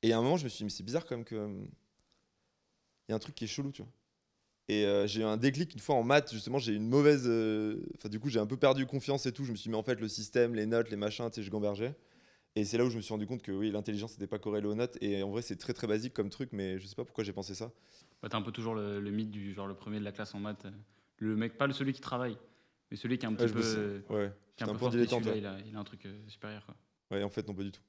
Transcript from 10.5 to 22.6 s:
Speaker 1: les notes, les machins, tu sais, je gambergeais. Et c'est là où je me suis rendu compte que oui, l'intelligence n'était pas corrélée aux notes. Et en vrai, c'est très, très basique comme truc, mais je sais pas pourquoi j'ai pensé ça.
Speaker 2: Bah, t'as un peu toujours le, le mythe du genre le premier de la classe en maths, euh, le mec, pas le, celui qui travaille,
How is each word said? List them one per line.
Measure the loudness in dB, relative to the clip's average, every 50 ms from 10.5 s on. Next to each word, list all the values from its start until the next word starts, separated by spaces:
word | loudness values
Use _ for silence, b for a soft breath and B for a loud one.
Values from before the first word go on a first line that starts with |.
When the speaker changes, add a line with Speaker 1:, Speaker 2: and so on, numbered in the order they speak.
| 6
Speaker 1:
les | 0 0 4
notes, | 4 4 2 2
les | 0 0
machins, | 0 0 0 -2 -4 -4
tu | -4 -4
sais, | -6
je | -4
gambergeais. | -4 0 0 0 0 0 -2 -4 -4 -8 b b b b b b b b b b _ 0
Et | 0
c'est | 2 4 4
là | 4
où | 4
je | 2
me | -2
suis | -4 -4
rendu | -4 -4 -2 -4
compte | -6 -8
que | -4 -4
oui, | -2 0 0 0
l'intelligence | 0 0 -2 -2 -4 -4 -4 -8 -8
n'était | -8 -6 -6
pas | -6 -4
corrélée | -2 -2 -2 0 0 0
aux | 0
notes. | 0 0 -2 -2 -4
Et | -2 0 0 0 0
en | -2
vrai, | -2 -4
c'est | -4 -4 -8 -8
très, | -6 -6 -6
très | -4 0 0
basique | 0 0 0 -2 -2
comme | -2 -2 -2
truc, | -2 -6 -8 -6 -4
mais | -4 -2 -2 -4 -4
je | -6 -8
sais | -8
pas | -8 -8
pourquoi | -8 -4 -4 -4
j'ai | -4 -4
pensé | -6 -6 -8 -8
ça. | -8 -8 -10 -10 b b b b b b b b b
Speaker 2:
Bah, | -12 -6
t'as | -4 -4
un |
peu | -4 -4 -6
toujours | -4 -4 -4 -2
le, | -2 -2 -4 -4 -4
le | -4 -2
mythe | -2 -2 -2 -4
du | -6 -8 -8 -8 -8
genre | -8 -8 -8
le | -8
premier | -10 -8 -6 -6 -4
de | -4
la | -6 -6
classe | -8 -10 -10 -8
en | -8
maths, | -6 -6 -8 -8 -10
euh, | -14 -14 -14 -18 b b b b b b _
le | -2 0 2
mec, | 2 0 -2 0 0
pas | 0 0
le, | 2
celui | 0 0 -2
qui | -2 -2
travaille, | -4 -4 -2 -2 -2 -2 -4 -6 b b b b